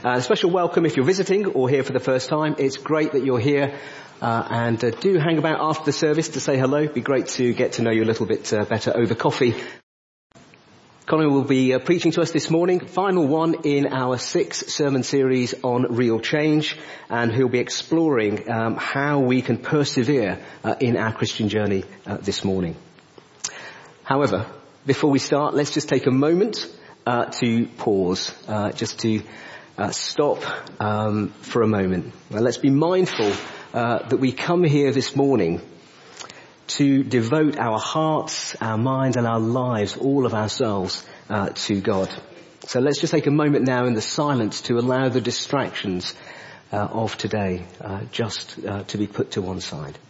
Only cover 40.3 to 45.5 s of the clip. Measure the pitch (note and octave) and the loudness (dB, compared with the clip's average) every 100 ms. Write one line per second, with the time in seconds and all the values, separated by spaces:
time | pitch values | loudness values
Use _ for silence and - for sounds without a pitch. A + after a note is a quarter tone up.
40.3 | A2 G#2+ - A#2+ G2+ F#2 - - - - | 0 -2 -2 0 0 -2 -6 -10 -20 -6
41.3 | G2+ G2 - - G2+ F#2+ F#2+ F#2 - - | -2 -2 -4 -2 0 0 0 -2 -6 -16
42.3 | - - - - B2+ C3+ C#3+ D#3+ E3 D3+ | -20 -20 -20 -4 0 0 0 0 2 2
43.3 | D3 D3+ C#3+ B2+ B2+ B2 A2 - - D3 | 2 4 2 2 2 2 0 -2 -2 0
44.3 | C3+ G#2+ - - A#2+ B2 B2+ C3 B2 A#2 | 0 0 -4 -2 0 2 2 2 0 -2
45.3 | - - | -4 -2